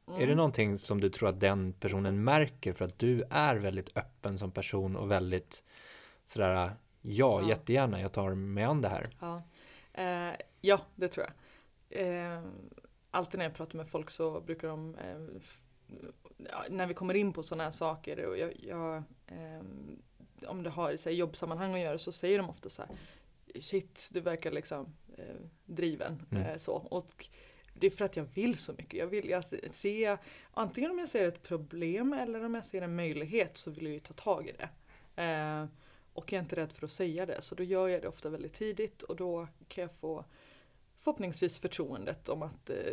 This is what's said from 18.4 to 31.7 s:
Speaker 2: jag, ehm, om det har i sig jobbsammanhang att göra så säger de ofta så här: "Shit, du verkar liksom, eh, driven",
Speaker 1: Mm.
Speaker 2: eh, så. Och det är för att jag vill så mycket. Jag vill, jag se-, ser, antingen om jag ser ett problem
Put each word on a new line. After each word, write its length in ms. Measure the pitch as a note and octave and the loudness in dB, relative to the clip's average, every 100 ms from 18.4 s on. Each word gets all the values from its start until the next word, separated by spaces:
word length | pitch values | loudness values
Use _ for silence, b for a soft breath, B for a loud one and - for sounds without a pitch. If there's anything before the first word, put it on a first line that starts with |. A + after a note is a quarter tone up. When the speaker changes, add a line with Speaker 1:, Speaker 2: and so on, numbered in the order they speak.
| E3+ - | -2 -4
Speaker 2:
jag, 400 | - F3 E3 D#3+ D3+ - - | -8 -4 -4 -4 -8 -16 -16
ehm, 760 | F3+ D#3+ D#3+ F#3 - - - - _ - - - | -14 -12 -12 -12 -12 -12 -14 -18 _ -20 -16 -10
om 160 | F#3 | -6
det 80 | E3 | -6
har 200 | D#3+ E3 | -2 -2
i 60 | D#3 | 0
sig 160 | E3+ | -2
jobbsammanhang 600 | E3+ E3+ D#3 D#3+ E3 F#3+ | 0 0 0 -6 -2 0
att 60 | F#3 | 0
göra 180 | E3 C#3+ | 0 0
så 140 | - | -2
säger 260 | - F3+ G3+ | 0 4 4
de 120 | F3+ | 2
ofta 180 | - - | -6 -10
så 120 | - | -10
här: 140 | - - B B B - - - | -10 -12 B B B -20 -16 -10
"Shit, 480 | - G3 F#3 - - | -2 -2 -2 -10 -6
du 80 | F3+ | -2
verkar 300 | E3+ E3 E3 | 0 0 -2
liksom, 440 | D3 C#3+ D3 C#3 D3+ - - | -4 -4 -8 -8 -14 -20 -16
eh, 60 | - - E3 - | -12 -12 -14 -18
driven", 640 | - E3 F3 D3+ - D#3 - | -10 -2 0 0 -4 -6 -2
Speaker 1:
Mm. 120 | G2+ - | -2 0
Speaker 2:
eh, 100 | D#3+ | -4
så. 140 | - | -2
Och 560 | - - F3+ F3+ - - b b b b | -4 -2 -6 -6 -14 -18 b b b b
det 120 | - F#3+ | 4 4
är 40 | |
för 140 | F#3+ | 4
att 120 | G3 F3+ | 0 -2
jag 80 | |
vill 340 | C#3+ - A#3+ G#3+ | -4 0 2 0
så 140 | - | -4
mycket. 220 | - - F2+ | -8 -8 -4
Jag 60 | E3+ | -2
vill, 220 | G#3 - | -2 0
jag 160 | F3+ | -2
se-, 240 | - - - | -2 -6 -6
ser, 480 | - G3 G#3+ G#3+ G3+ B B B | -2 -2 2 2 0 B B B
antingen 400 | - G#3+ - D4+ | -4 -2 0 0
om 80 | F4+ | 0
jag 100 | F4 | 0
ser 200 | A#3 F3+ | 4 2
ett 140 | E3+ | 2
problem 720 | - E3+ D3+ | -4 -4 -4